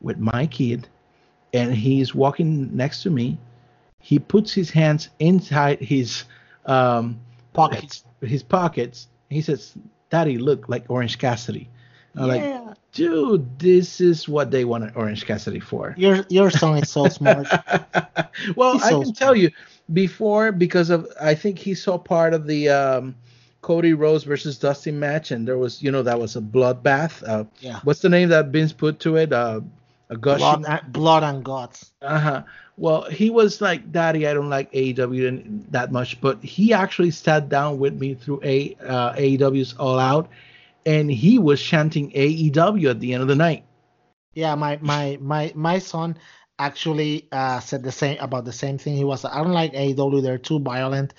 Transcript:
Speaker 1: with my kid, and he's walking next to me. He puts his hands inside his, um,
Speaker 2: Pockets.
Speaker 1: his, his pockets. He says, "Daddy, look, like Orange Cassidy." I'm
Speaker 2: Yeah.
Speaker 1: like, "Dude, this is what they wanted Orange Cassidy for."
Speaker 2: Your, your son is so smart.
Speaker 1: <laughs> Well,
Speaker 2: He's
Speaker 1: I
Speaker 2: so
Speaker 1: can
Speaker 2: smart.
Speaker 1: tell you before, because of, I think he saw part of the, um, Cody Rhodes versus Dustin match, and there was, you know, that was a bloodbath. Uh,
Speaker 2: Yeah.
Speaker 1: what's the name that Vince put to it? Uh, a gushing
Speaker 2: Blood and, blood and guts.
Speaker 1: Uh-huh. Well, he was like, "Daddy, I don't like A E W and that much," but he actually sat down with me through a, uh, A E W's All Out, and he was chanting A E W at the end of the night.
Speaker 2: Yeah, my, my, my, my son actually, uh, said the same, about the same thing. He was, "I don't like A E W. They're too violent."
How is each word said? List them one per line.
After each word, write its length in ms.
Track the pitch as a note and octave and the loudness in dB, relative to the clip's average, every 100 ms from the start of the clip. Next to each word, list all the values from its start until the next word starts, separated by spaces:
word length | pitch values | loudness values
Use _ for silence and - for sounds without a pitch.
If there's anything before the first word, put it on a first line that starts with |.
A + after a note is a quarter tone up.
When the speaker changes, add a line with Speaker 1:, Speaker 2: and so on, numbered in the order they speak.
Speaker 1:
with 160 | - - | -10 -4
my 300 | A2 A#2+ D#3 | -2 -2 -4
kid, 400 | - B2 B2 - _ _ _ _ _ _ | -2 -4 -4 -8 _ _ _ _ _ _
and 200 | B2 A#2+ | -2 0
he's 400 | A#2+ C3 C3+ C3 | 0 2 2 0
walking 640 | C#3 C#3 C#3 E3 D3+ C3 C3 | 2 0 2 -2 -2 -4 -4
next 280 | C3+ - | -4 -4
to 60 | G3 | -2
me. 280 | C3+ B2 E3 - _ _ _ _ _ | -2 -2 -6 -12 _ _ _ _ _
He 200 | - D3 | 0 0
puts 340 | - G#3 G#3+ | 2 0 2
his 160 | - E3 | -2 0
hands 400 | D#3+ D#3 D3+ - _ | 2 2 0 -4 _
inside 600 | D#3 F#3 - C#3+ C#3+ D3 | 2 2 2 0 0 0
his, 460 | A2+ C#3 A#2 - - - _ _ - | 0 -2 -2 -6 -12 -20 _ _ 0
um, 540 | C3 B2+ A#2+ A#2+ A#2 - - _ | 2 2 2 -2 -8 -16 -20 _
Speaker 2:
Pockets. 500 | - D#3 - D3 - - _ | 2 2 2 -10 -18 -20 _
Speaker 1:
his, 80 | A#2+ | -6
his 120 | C#3+ | -6
pockets. 640 | - F#3 F3 - B2 - - _ _ | 0 0 0 -2 -6 -10 -20 _ _
He 120 | D3 | -6
says, 340 | D#3 C#3 - - - _ _ | -4 -6 -8 -20 -20 _ _
"Daddy, 280 | E3 D#3 A#2+ | 0 0 0
look, 300 | C3+ C3 - | 0 -2 -4
like 180 | B2 A#2+ | -8 -4
Orange 280 | B2 A#2+ - | -4 -4 -2
Cassidy." 500 | B2+ A#2+ - G#2+ - - _ _ _ D#3+ | -2 -2 -6 -10 -14 -20 _ _ _ -6
I'm 120 | C3 | -2
Speaker 2:
Yeah. 60 | |
Speaker 1:
like, 440 | - C#4+ C4 A3+ G3+ _ | -2 -2 -8 -12 -20 _
"Dude, 680 | - E4 D#4+ C#4 F#3+ B2+ C3 | -4 -2 0 2 0 -2 0
this 400 | F3 F3+ F3 - | 6 6 4 2
is 280 | F3+ D#3+ - | 2 2 0
what 200 | D3 C3 | -2 0
they 140 | C3 A#2+ | 0 0
wanted 300 | A#2 G#2+ A#2 | -2 -4 -4
Orange 300 | G#2+ G#2+ - | -4 -4 -6
Cassidy 340 | A2+ - A2+ | -6 -6 -10
for." 340 | - B2 G2 F3 | -8 -8 -8 0
Speaker 2:
Your, 280 | F#3+ F#3+ F#3+ | 2 2 2
your 200 | F#3 G3 | 4 4
son 260 | E3 D#3+ D3+ | 4 2 2
is 120 | D3+ | 0
so 180 | D3 C#3 | 2 2
smart. 380 | - D3 C#3+ C#3 | 4 2 2 2
Speaker 1:
<laughs> 60 | - - G3 - E3+ - - D#3+ - G#3 F3+ | -2 0 -4 -2 -4 -4 -6 -8 -8 -8 2
Well, 180 | B3+ | 2
Speaker 2:
He's 100 | B3+ | 4
Speaker 1:
I 60 | A3 | 2
Speaker 2:
so 60 | D3 | 2
Speaker 1:
can 40 | C#3 | 0
Speaker 2:
smart. 120 | G#3+ | 0
Speaker 1:
tell 180 | C4+ A#3+ | 4 4
you 140 | E3 - - _ - | 4 0 -14 _ -4
before, 600 | E3 F#3+ - A3 G#3 A3 | 0 0 0 0 2 2
because 400 | F3+ F3 F#3 E3 | 2 2 2 2
of, 160 | E3+ D#3+ - | 0 -2 -2
I 140 | D#3 | 0
think 240 | D3+ G#3+ F#3 | 2 0 -4
he 160 | G3+ | -6
saw 240 | F#3 - F3 | -4 -2 -4
part 380 | - E3+ E3 E3 | 0 2 2 2
of 100 | D3+ | -2
the, 240 | D3+ D3 | 0 2
um, 460 | C#3 C3+ B2+ C3 C3 _ _ _ _ | 2 2 0 -4 -12 _ _ _ _
Cody 320 | - E3+ E3+ | -2 2 4
Rhodes 320 | D#3 D3+ D#3 C#3 | 4 4 2 0
versus 340 | C#3+ D#3 C3+ | -4 -4 -2
Dustin 400 | C#3+ C#3 D#3 D3 | -2 -2 -6 -4
match, 320 | D3 D#3 - | -4 -4 -4
and 160 | A#2 A2+ | -6 -2
there 100 | B2+ | -2
was, 240 | B2 - | -2 -4
you 80 | C#3+ | -2
know, 140 | C#3 | 0
that 160 | A#2+ A#2+ | 0 0
was 160 | A2 A#2+ | -2 -6
a 60 | |
bloodbath. 840 | G#2+ B2+ B2+ B2+ B2+ C#3 D#3+ - A2+ | -2 2 2 2 2 2 0 -6 -6
Uh, 180 | G#2+ G#2+ _ | -6 -6 _
Speaker 2:
Yeah. 200 | B2+ A2 | -16 -4
Speaker 1:
what's 180 | C#3 D#3+ | -2 2
the 80 | F#3 | 4
name 200 | F3 F3 | 4 6
that 200 | D#3+ D3 | 4 4
Vince 240 | D3+ D#3 | 0 0
put 260 | - D3+ D3+ | 0 -2 -2
to 160 | E3+ D#3+ | 0 2
it? 160 | D#3 | 2
Uh, 280 | B2 A#2+ A2 - - _ _ _ | 2 0 -2 -8 -16 _ _ _
a 60 | A#2 | -4
gushing 440 | C#3 C#3 C#3+ D3+ | 0 4 4 2
Speaker 2:
Blood 40 | D3+ D3+ | 0 -4
and, 100 | B2+ | -4
blood 300 | C3 D#3+ D#3+ | 0 4 4
and 200 | D3+ C#3 | 4 -4
guts. 480 | B2+ C3+ A#2+ - - _ | -8 -8 -10 -16 -20 _
Speaker 1:
Uh-huh. 400 | C#3 D3+ D3+ C3+ - - - - | -4 -2 0 -4 -8 -20 -20 -6
Well, 280 | D#3+ D#3 - | -2 0 -2
he 220 | D#3+ A3 | -2 2
was 280 | A3+ G#3 G3+ | 4 2 2
like, 320 | G3+ E3+ - | -2 -2 -4
"Daddy, 360 | D#3+ E3 D#3+ D3 | -2 0 0 0
I 60 | D3 | -2
don't 160 | C#3+ | -2
like 180 | C#3 C#3 | -4 -4
A 100 | C3+ | -4
E 120 | C3 | -2
W 340 | B2 B2 B2+ B2+ | -2 -2 -2 -2
and 380 | B2+ A2 G#2 - | -4 -10 -12 -6
that 200 | C3 B2 | -6 -4
much," 300 | B2+ B2 - | -4 -6 -2
but 200 | C3+ - | -2 -2
he 300 | - - A3 | -6 0 4
actually 360 | G#3 F#3+ - F3 | 4 0 0 0
sat 380 | D#3+ - D#3 C#3+ | 0 2 2 2
down 300 | C#3+ D3 C#3 | -2 -2 -2
with 200 | C#3 A#2+ | -2 -2
me 140 | C3+ | -6
through 260 | B2+ - C#3 | -8 -8 -6
a, 320 | C#3+ C3+ C#3+ - - | 0 0 -2 -8 -6
uh, 260 | B2+ B2 B2+ | -2 -2 0
A 80 | C#3 | 2
E 80 | C3+ | 4
W's 360 | C#3 C3+ C3 - | 2 2 -2 -4
All 180 | C3 C3 | -2 2
Out, 320 | C3 D3 E3+ - - - _ _ D#3+ | 2 2 -2 -10 -20 -20 _ _ 0
and 240 | D#3 D3 | 2 2
he 260 | A#2+ D#3 B3 | 2 6 6
was 240 | D#3 C#3+ | 6 2
chanting 500 | - D#3+ D#3 D#3 C#3 C#3+ | 2 2 2 -2 -4 0
A 100 | C#3+ | 0
E 240 | D#3+ D#3 | 2 2
W 400 | C#3+ F3+ G#3+ C#3+ | 4 2 4 0
at 100 | A2+ | 0
the 120 | B2 | -2
end 80 | B2+ | -2
of 60 | C3 | 0
the 80 | C#3 | 2
night. 300 | E3+ D3 - _ _ _ _ _ _ | 2 0 -8 _ _ _ _ _ _
Speaker 2:
Yeah, 220 | D#3 D#3+ D3 | -6 -4 -2
my, 240 | D3 D3 | -4 -4
my, 360 | D3+ D3 C#3+ C#3 | -2 -2 -2 -6
my, 320 | C3+ D3+ D#3 | -4 -4 -4
my 260 | D#3 D#3+ F3+ | -4 -2 -2
son 380 | - E3 E3+ E3 - - _ - | -4 -8 -8 -10 -14 -20 _ -8
actually, 680 | C#3+ - E3 D#3 D3+ D3+ - | -8 -6 -4 -2 -2 -4 -8
uh, 280 | C#3 C3 B2+ | -6 -4 -6
said 240 | - C#3 | -8 -8
the 80 | B2+ | -8
same, 260 | - C#3+ D3 | -4 -4 -4
about 260 | C3+ B2+ A#2+ | -6 -8 -8
the 80 | |
same 240 | A2+ C#3 C#3 | -10 -8 -6
thing. 180 | D3 C#3+ | -6 -4
He 80 | |
was, 220 | C#3 C3 B2+ | -2 -4 -6
"I 180 | C3+ | -4
don't 80 | F3 | -2
like 220 | F3 D#3+ | 0 -2
A 140 | C3+ C#3 | -2 -2
E 40 | |
W. 280 | C3+ C#3 C#3 | 0 0 0
They're 160 | C3 B2+ | 0 -4
too 220 | - D#3 | -4 -4
violent." 540 | C3+ B2+ C3+ C3+ C#3 | -2 -4 -4 -4 -6